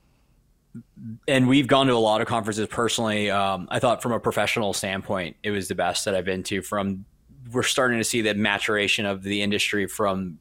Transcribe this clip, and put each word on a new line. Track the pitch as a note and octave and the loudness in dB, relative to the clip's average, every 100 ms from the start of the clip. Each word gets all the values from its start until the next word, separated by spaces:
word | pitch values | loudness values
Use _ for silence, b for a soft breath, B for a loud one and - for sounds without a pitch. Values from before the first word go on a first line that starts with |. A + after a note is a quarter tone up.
| _ _ _ _ _ _ _ B2 - - A#2 A2+ - | _ _ _ _ _ _ _ -20 -20 -16 -14 -8 0
and | C3+ B2+ | 2 6
we've | C3+ B2 | 4 6
gone | C3+ C3+ | 4 6
to | |
a | A#2+ | 4
lot | A2 A2 | 4 2
of | A#2 | 0
conferences | A#2 G#2+ G#2 G#2 | -2 -2 -2 -4
personally. | - A2+ - A2 G#2+ G#2 | 0 0 0 -2 0 0
Um, | G2 G2 F#2+ F2 | 0 0 -2 -4
I | A#2+ | 0
thought | B2 A2 | 2 2
from | B2 | 0
a | A2 | -2
professional | A#2+ A2 G#2 - G#2 | 0 0 0 0 -2
standpoint, | F#2+ G2+ F#2+ - G2 D#2+ - | -2 -4 -4 -4 -4 -4 -6
it | G#2 | -4
was | G2+ F2+ | -4 -4
the | |
best | F2+ F2 F2 - | -2 -2 -2 0
that | F#2+ | -2
I've | |
been | F2+ F#2+ | 0 -4
to. | F2+ G2 | -4 -4
From, | - G#2 G2 F#2+ G2+ _ _ - B2 | -2 -2 -2 -4 -8 _ _ -20 -6
we're | B2 | -2
starting | A#2 - B2+ A#2 | 0 2 2 2
to | |
see | G#2+ A#2+ | 0 0
the | G#2+ | 0
maturation | G2+ G#2+ G2+ - G#2 G2 - G#2 | 2 2 0 0 0 2 0 0
of | G2 | -2
the | G2 G2+ | -2 0
industry | G2+ G#2 - G#2 F#2+ | 0 0 0 0 -2
from | - G#2 F#2+ F#2 D#2 | 0 0 0 -4 -8